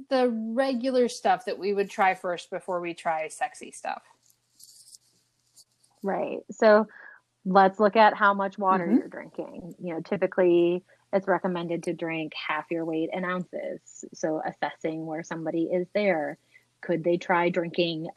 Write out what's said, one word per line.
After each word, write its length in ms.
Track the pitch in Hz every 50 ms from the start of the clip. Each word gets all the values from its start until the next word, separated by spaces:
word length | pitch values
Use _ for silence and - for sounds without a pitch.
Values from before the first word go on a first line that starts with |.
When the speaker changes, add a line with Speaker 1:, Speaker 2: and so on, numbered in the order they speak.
| 269 -
Speaker 1:
the 200 | 277 254 247 247
regular 800 | 226 220 220 226 226 254 269 269 262 233 240 262 254 254 247
stuff 380 | 226 - - - 208 180 175 -
that 120 | 202 175
we 160 | 135 170 202 202
would 160 | 196 196 190
try 240 | - 226 196 185 185
first 380 | - - 180 175 165 - -
before 280 | 190 170 - - 180 175
we 120 | 175 170 165
try 340 | - - 170 160 156 156 151
sexy 420 | - - - - - - - -
stuff? 320 | - - - - - - _ _ _ _ _ _ _ _ _ _ _ _ - - - - - - - - _ _ _ _ _ _ _ _ _ _ _ _ - _ _ _ _ _ _ _ -
Speaker 2:
Right. 380 | 196 180 175 - - - - - -
So 340 | 214 - 233 214 208 214 214 - - - - - - - _ _ _ _ -
let's 340 | 190 185 196 190 190 190 -
look 160 | 214 202 202
at 180 | 226 214 214 -
how 220 | - 214 202 202
much 240 | 202 196 196 190 208
water 260 | 196 185 185 185 175
Speaker 1:
Mm-hmm. 120 | 190 226
Speaker 2:
you're 100 | - -
drinking. 680 | - - - - 175 - - 160 - - - 175 170 - - 180
You 120 | 175 160
know, 60 | 175
typically 840 | 175 - 208 175 190 185 - 190 185 175 175 175 175 175 180 180 - _ _ _ _ - -
it's 120 | 196 190
recommended 560 | 202 180 170 - 185 180 170 170 165 170 170 -
to 100 | 180 160
drink 400 | - 170 165 165 160 156 151 -
half 320 | - - - 156 151 - -
your 140 | 170 165 165
weight 260 | 165 160 160 165 - -
in 100 | 185 185
ounces. 800 | 180 185 180 175 - - - 139 147 - - _ - - - - - -
So 260 | - - 160 156 156 -
assessing 600 | 175 - - 151 147 - - - 160 160 160 160
where 160 | 160 156 160
somebody 440 | 170 - 170 165 160 156 156 165 165
is 200 | - 185 180 180 - -
there. 460 | 208 208 196 175 156 147 143 160 - _ _ _ - _ _ _ -
Could 220 | - - 170 165 156
they 120 | 175 175
try 320 | 175 - - 185 170 175 175
drinking 580 | 175 180 170 170 - - 175 165 165 156 165 175 -